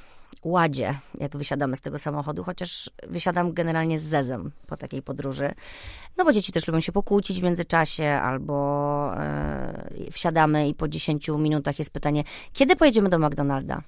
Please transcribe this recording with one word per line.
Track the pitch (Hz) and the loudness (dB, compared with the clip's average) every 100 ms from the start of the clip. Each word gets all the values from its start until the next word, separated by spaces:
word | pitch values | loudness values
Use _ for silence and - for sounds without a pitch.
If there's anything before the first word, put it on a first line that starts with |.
| - - - - | -12 -20 -20 -10
ładzie, | 156 180 165 139 104 139 - | -2 2 2 2 -2 -4 -8
jak | - 143 143 | -10 -8 -6
wysiadamy | - 139 139 127 | -4 -2 -2 -4
z | |
tego | 147 147 | -6 -6
samochodu, | 151 147 143 151 | -4 -4 -4 -6
chociaż | 180 180 180 - - - - | -6 -6 -6 -6 -8 -12 -10
wysiadam | 170 185 175 175 | -4 -2 0 0
generalnie | 170 165 165 160 160 | 0 0 0 0 0
z | |
zezem | 156 156 127 123 147 - - | 2 0 0 -4 -8 -12 -14
po | - | -12
takiej | 131 139 | -10 -10
podróży. | 131 131 139 135 143 - - - - - - - | -8 -8 -6 -4 -4 -6 -14 -16 -14 -16 -6 2
No | |
bo | 339 | 6
dzieci | 214 - | 6 4
też | 170 165 | -2 0
lubią | 160 | 0
się | 160 | 0
pokłócić | 202 208 202 - 185 | 0 2 2 2 0
w | |
międzyczasie | 180 175 170 170 156 - 151 143 | 0 0 2 2 2 0 0 2
albo, | 117 135 151 143 143 143 143 143 143 95 | 0 -2 -2 -2 0 0 0 0 -2 -2
e, | 147 147 147 143 - - - - - | -4 -2 -2 -2 -4 -6 -10 -10 -10
wsiadamy | - 175 160 156 151 147 | -4 0 4 6 4 2
i | |
po | 147 151 | 0 -4
dziesięciu | 156 - 151 151 151 | -2 -2 -2 0 0
minutach | 151 151 143 143 | 2 2 0 -4
jest | 156 | -6
pytanie, | - 151 147 147 - - | -4 0 0 -2 -8 -4
"Kiedy | - 277 359 | 4 6 8
pojedziemy | 311 220 196 | 6 6 4
do | 170 | 4
McDonalda?" | 151 151 139 135 135 131 | 4 2 0 0 -2 -8